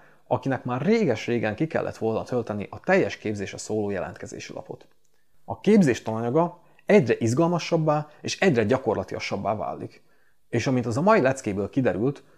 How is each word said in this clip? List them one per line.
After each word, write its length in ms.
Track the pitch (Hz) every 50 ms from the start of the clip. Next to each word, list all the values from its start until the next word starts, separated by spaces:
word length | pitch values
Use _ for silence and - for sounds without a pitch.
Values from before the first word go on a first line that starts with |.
| - - - _ _
akinek 380 | - 127 117 - 135 131 120 -
már 180 | 123 123 123
réges-régen 720 | 139 190 226 233 208 143 113 113 - - 120 117 107 107 104
ki 120 | - 160
kellett 300 | 156 - 107 92 92 -
volna 260 | - 113 110 110 95
tölteni 440 | - - 127 123 110 - 104 104 95 -
a 100 | - -
teljes 360 | - - 190 185 127 98 -
képzésre 420 | - - 107 107 101 95 - - -
szóló 320 | - - 107 107 104 101
jelentkezési 600 | 101 90 78 80 - - - - - - - -
lapot. 360 | - - - - - - - _ _ _ _ _ _ _ _ _ - - -
A 160 | - 110 -
képzés 420 | - 185 214 208 175 135 110 -
tananyaga 580 | - 117 110 113 117 120 127 160 175 170 - - - - _ - _
egyre 280 | - 190 214 135 113 113 -
izgalmasabbá 920 | 117 113 120 156 165 170 175 160 - - 165 165 156 156 147 151 143 - - -
és 200 | - - - -
egyre 240 | 190 190 139 117 107
gyakorlatiasabbá 920 | 101 127 127 - 113 98 98 92 - - - - - 110 98 98 98 110
válik. 500 | 98 71 64 80 - - - - - _ _ _ _ _ _ _ _ _ _
És 180 | - 120 -
amint 200 | 143 127 123 113
az 100 | 120 107
a 40 | 131
mai 180 | 175 208 226 202
leckéből 500 | 123 131 131 - - 107 95 101 98 95
kiderült, 540 | - 139 123 107 87 92 113 139 143 - - - _